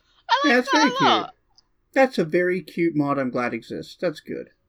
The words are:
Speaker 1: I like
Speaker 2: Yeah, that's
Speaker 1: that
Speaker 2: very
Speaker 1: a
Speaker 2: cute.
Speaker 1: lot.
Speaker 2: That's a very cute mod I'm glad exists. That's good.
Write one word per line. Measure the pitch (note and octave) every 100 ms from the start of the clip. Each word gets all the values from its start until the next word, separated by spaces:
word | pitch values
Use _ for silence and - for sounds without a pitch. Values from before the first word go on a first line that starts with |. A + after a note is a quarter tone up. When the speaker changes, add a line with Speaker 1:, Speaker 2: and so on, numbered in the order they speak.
| _ _ -
Speaker 1:
I | B4
like | C#5+
Speaker 2:
Yeah, | B3
that's | C5
Speaker 1:
that | A#4+
Speaker 2:
very | A4
Speaker 1:
a | B4
Speaker 2:
cute. | A#4
Speaker 1:
lot. | G#3 F3 - _ _ _ _ _
Speaker 2:
That's | C4+ C4 B3
a | E3
very | F3 F3+ F3+
cute | D3+ - E3+ D3+
mod | C#3+ C#3
I'm | C3
glad | B2 A#2+
exists. | A2+ - G2 - -
That's | F3+ D#3
good. | - - - _